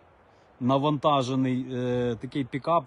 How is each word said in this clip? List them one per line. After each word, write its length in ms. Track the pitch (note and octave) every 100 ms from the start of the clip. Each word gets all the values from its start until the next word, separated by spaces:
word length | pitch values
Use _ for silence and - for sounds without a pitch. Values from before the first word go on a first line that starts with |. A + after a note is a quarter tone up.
| _ _ _ _ _ -
навантажений, 1040 | B2 C3+ D3 D3 D#3+ C#3 B2 C3 C3 B2+ C3
е, 440 | B2+ B2 B2 B2 A2+
такий 240 | B2+ D3+
пікап 400 | B2 C3+ D#3+ E3+